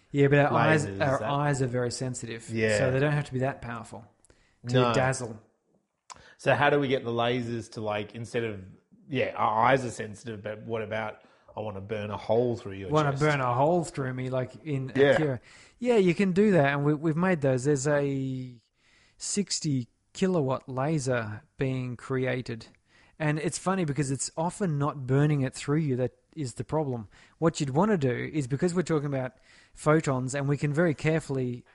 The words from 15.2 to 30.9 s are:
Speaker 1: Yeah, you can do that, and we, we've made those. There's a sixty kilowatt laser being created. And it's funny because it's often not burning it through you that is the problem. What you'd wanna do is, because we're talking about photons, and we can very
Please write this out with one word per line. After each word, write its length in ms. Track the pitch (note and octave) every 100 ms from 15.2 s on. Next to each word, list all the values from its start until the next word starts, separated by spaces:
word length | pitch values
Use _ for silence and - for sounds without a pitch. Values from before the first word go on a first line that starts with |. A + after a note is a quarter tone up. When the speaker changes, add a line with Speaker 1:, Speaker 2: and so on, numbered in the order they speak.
| D3+ B2 - - - _
Speaker 1:
Yeah, 180 | B3 A#3
you 180 | F#3
can 180 | E3 G3
do 180 | F3 G#3+
that, 200 | F3+ C#3
and 100 | C#3+
we, 80 | C#3+
we've 220 | D3+ E3 D#3
made 240 | F#3 F3
those. 240 | C3+ B2+
There's 220 | C3+ C#3+ C#3
a 760 | D3 C#3+ C#3 C3+ C3 B2+ A#2+ _ _ _ _ _ _
sixty 720 | - - F#3+ - D#3+ C3+ A#2+ _ _
kilowatt 560 | - F#3+ F3+ C3 C3 -
laser 720 | B2+ C#3 D#3+ B2+ B2 A2 G#2+ _ -
being 400 | C3+ C3 B2 A#2+
created. 680 | - C3 B2+ B2+ B2 A#2 - _ _ _ _ _
And 200 | D#3 D#3
it's 200 | E3 -
funny 260 | F3+ F#3+
because 260 | E3 C3+ C3+
it's 200 | C3+ - -
often 400 | E3 - F#3+ D3
not 280 | C#3+ C#3+ B2+
burning 360 | C3+ D3+ D3
it 120 | C3
through 240 | - - D3+
you 160 | D3+ B2+
that 160 | B2 - _
is 200 | - C3
the 100 | -
problem. 420 | A#2+ D#3 D3 B2 G#2+ - - _
What 220 | E3 -
you'd 100 | C#3+
wanna 260 | C3+ G#3 G3+
do 320 | C3+ A#2+ B2+
is, 160 | D3+ B2
because 260 | C3+ F3+
we're 80 | F3
talking 240 | E3 D#3+ C#3+
about 280 | C3+ B2+ _ _ - _
photons, 640 | - D3+ D#3+ D#3 C3 C3
and 140 | C#3+ C#3
we 80 | C#3+
can 160 | D3
very 220 | C#3+ F3